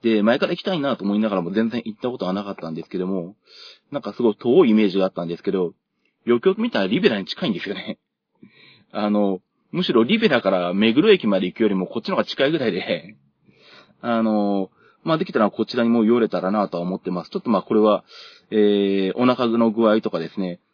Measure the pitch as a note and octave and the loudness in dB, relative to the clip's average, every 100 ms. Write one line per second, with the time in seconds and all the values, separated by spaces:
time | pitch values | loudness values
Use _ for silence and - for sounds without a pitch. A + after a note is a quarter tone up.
0 | A#2 A2 G#2 C3 - F3 - F3+ C#3 A#2 | 2 2 2 2 0 -4 -4 -4 -4 -4
1 | G2 G#2 A2 G2 E2+ G2 A2+ A#2 - G#2 | -2 -2 0 -2 -2 -2 -2 -4 -10 -8
2 | B2 B2 F2+ G2 G2+ F#2+ E2 D#2+ D#2+ F#2 | -8 -6 -6 -6 -8 -10 -10 -10 -10 -6
3 | F#2 F#2+ F2 G2+ _ - - - _ C#3+ | -4 -4 -6 -14 _ -20 -20 -20 _ -10
4 | - - A#2+ G#2 B2 C#3+ D3 G#2+ G#2+ F#2 | -10 0 0 0 2 4 6 4 4 2
5 | F#2 - F2 E2+ - F#2+ F2 - _ _ | -2 -2 -8 -6 -4 -2 -4 -6 _ _
6 | _ _ - A#2+ F#3 G3 A#3 A#2 F#2+ A#2 | _ _ 0 2 2 0 -2 -2 0 2
7 | F#3+ G#2 F#2 - B2+ F#2 - G2 - - | 2 0 -6 -6 -4 -4 -6 -10 -10 -14
8 | _ _ _ _ - _ - - _ - | _ _ _ _ -20 _ -20 -20 _ -6
9 | G#2 G#2 G2+ F#2 _ _ _ D#3+ F3+ B2+ | -2 0 0 -2 _ _ _ -6 2 2
10 | - A3 A3 B2+ G2 F#2 F2 F#2+ A2 A#2 | 4 2 2 2 2 0 -2 2 2 4
11 | G#3 G3 A2+ F#2+ F#2 - G#2+ G2 F2+ A2+ | 4 4 4 0 -2 0 0 0 -2 -6
12 | D3 D3 G#2+ - C#3 D#3+ A#2+ F2+ - F#2+ | -4 -4 -4 -2 0 0 -2 -4 -4 -6
13 | E2+ G#2 _ _ _ _ - - _ _ | -8 -20 _ _ _ _ -20 -20 _ _
14 | A#2+ A#2 A2 G#2+ G2+ G2 F#2+ _ _ _ | -4 0 2 2 0 0 -4 _ _ _
15 | D#3+ D#3+ F3+ B2+ G#2 - A2 B2 A#2 A#2 | -4 -2 -2 0 0 0 -4 0 2 2
16 | A2 A#2+ A2 F#2 F#2 G#2 G2 E2+ F2 F#2+ | 4 2 2 0 -2 -2 -2 -4 -6 -6
17 | - F2+ E2 G3 C3 G2+ - A2 G#2+ G2+ | -6 -8 -8 -8 -2 -2 2 2 4 2
18 | _ - - - _ G#2+ G#2 G2+ G2 G2 | _ -20 -20 -20 _ 2 4 4 2 0
19 | F#2+ - B2+ B2 B2 A#2 A#2 G#2+ A2+ A2 | -2 0 0 2 0 2 0 4 4 4
20 | G#2+ F2 D#2+ - F#2 F2 _ | 0 -6 -6 -6 -8 -8 _